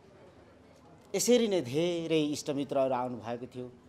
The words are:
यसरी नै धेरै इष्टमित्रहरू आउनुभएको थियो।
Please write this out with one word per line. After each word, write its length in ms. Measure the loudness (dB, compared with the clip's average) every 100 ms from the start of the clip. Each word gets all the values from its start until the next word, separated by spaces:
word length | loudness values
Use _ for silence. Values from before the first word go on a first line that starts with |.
| -20 -20 -20 -20 -20 -20 -20 -20 -20 -20 -8 -2
यसरी 320 | 4 4 4
नै 140 | 0
धेरै 600 | 0 0 0 -2 0 2
इष्टमित्रहरू 720 | 2 -2 -4 -4 -2 0 2
आउनुभएको 520 | 0 -2 -6 -8 -8 -10
थियो। 260 | -12 -14 -16